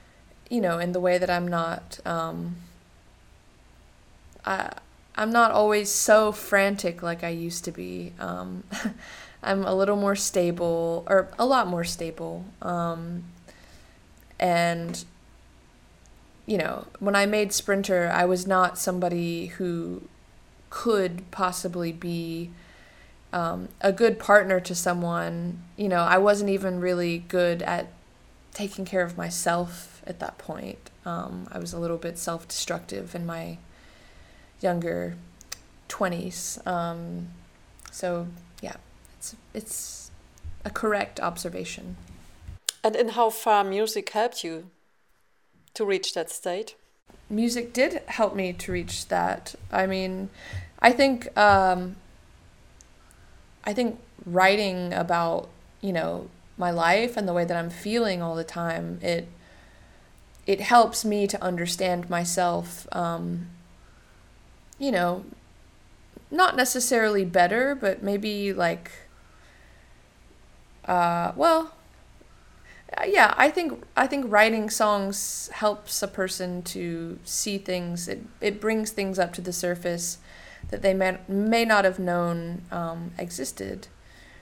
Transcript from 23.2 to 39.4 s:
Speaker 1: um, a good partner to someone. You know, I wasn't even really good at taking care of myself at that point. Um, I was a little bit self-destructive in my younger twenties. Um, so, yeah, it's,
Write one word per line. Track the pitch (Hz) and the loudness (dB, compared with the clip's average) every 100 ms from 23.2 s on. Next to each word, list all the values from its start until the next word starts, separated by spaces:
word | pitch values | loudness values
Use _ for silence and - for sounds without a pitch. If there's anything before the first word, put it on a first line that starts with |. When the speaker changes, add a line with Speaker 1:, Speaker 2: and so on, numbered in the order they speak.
| - | -8
Speaker 1:
um, | 180 165 180 180 - | -4 -2 -4 -8 0
a | 196 | 2
good | 190 233 208 | 4 4 2
partner | - 208 190 185 | 6 6 8 0
to | 180 175 | 0 -2
someone. | 180 175 170 170 170 170 175 175 - - | 0 0 0 -2 -4 -4 -6 -8 -14 -6
You | 202 | 0
know, | 175 | 2
I | 170 185 | 6 6
wasn't | 202 202 202 | 6 4 2
even | 196 190 180 | 0 -2 -2
really | 180 175 175 170 | 0 0 0 -2
good | 175 180 175 170 | -2 0 2 2
at | - 175 - - - - - - - | -2 -4 -4 -14 -20 -20 -20 -20 -20
taking | - 202 - | -10 -8 -8
care | 185 190 | -4 -2
of | 170 175 | -2 -4
myself | 170 175 175 170 175 - - - - | -6 -4 0 0 -2 -8 -18 -18 -14
at | 175 | -10
that | - - | -10 -12
point. | - 156 - - - - 180 | -12 -10 -10 -12 -16 -16 -8
Um, | 170 - 180 180 | -8 -8 -10 -10
I | 180 | -10
was | 175 | -10
a | 175 | -6
little | 170 165 | -4 -4
bit | 170 170 | -6 -8
self-destructive | - 170 - - - 175 - 196 180 175 | -6 -6 -8 -8 -6 -6 -8 -12 -10 -8
in | 170 | -8
my | 165 165 170 - - - - - - - - - - | -8 -10 -12 -16 -20 -20 -20 -20 -20 -20 -20 -20 -4
younger | 185 175 170 175 175 175 - - - - - - - | 0 0 -2 -4 -4 -8 -16 -20 -18 -18 -18 -20 -14
twenties. | - 190 170 180 - - - - | -4 -2 -2 -8 -8 -10 -8 -4
Um, | 175 170 170 170 175 175 175 - - - - - | -4 -4 -6 -8 -10 -10 -14 -20 -20 -20 -20 -18
so, | - 180 175 175 175 - - | -8 -4 -4 -6 -12 -20 -16
yeah, | - - - - - - | -14 -14 -18 -20 -20 -16
it's, | - - | -16 -16